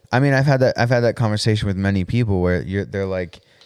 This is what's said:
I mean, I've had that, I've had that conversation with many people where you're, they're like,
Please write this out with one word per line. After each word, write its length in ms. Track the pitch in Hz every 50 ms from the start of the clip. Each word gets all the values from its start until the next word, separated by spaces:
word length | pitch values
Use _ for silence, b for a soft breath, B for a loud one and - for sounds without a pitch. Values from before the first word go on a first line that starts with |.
| b -
I 60 | - 127
mean, 140 | 139 143
I've 140 | 135 131 139
had 140 | 147 135 127
that, 180 | 127 117 - -
I've 100 | 117 117
had 120 | 131 120
that 140 | 120 113 104
conversation 500 | - 120 107 104 104 - 113 107 104 104 104
with 80 | 95
many 280 | 95 98 98 101 95 90
people 360 | - - 120 120 104 98 90
where 220 | 90 90 90 87
you're, 220 | 58 90 95 101 95
they're 180 | - - 98 98
like, 340 | 95 95 92 90 85 - - b b b b b